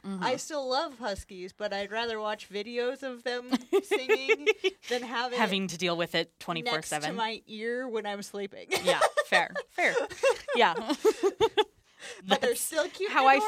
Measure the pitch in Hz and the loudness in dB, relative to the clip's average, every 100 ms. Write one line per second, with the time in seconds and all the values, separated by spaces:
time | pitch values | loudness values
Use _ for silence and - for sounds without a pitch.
0 | 196 190 214 254 - 302 262 262 320 247 | -10 -2 0 -2 -2 -6 0 0 -2 -6
1 | 226 196 - 185 185 - 208 196 202 220 | -6 -6 -8 -12 -14 -8 -6 -4 -4 -4
2 | 233 220 214 214 - 196 208 240 240 269 | -4 -4 -4 -6 -6 -8 -6 -2 -2 -4
3 | 269 247 247 247 247 254 254 370 381 403 | -8 -6 -4 -6 -2 -2 2 0 2 -2
4 | 262 262 269 427 294 440 381 - - 247 | 2 2 4 2 4 2 0 -4 -4 -4
5 | 240 247 254 247 214 190 190 160 180 170 | -2 -4 -2 0 2 2 -2 -2 -2 0
6 | 170 170 170 _ - 165 160 156 156 151 | 0 0 -2 _ -6 -4 -2 -4 -2 -4
7 | 151 185 220 220 - 214 226 247 262 220 | -4 -2 -4 -6 -12 -8 -6 -4 -4 -4
8 | 208 202 196 202 196 - - 381 - - | -4 -6 -8 -8 -8 -10 -4 -2 2 4
9 | 605 - 571 359 339 185 - - 349 480 | 4 2 2 2 2 -4 -8 0 2 2
10 | - - 539 427 - 254 208 170 233 285 | -2 0 2 2 0 4 4 4 -2 2
11 | 427 - 370 - 415 - 415 _ _ _ | 2 4 0 2 2 2 0 _ _ _
12 | - - 190 185 247 240 - 320 370 - | -16 -14 0 2 2 -2 -2 -2 -2 -2
13 | 392 285 269 269 | 0 4 6 6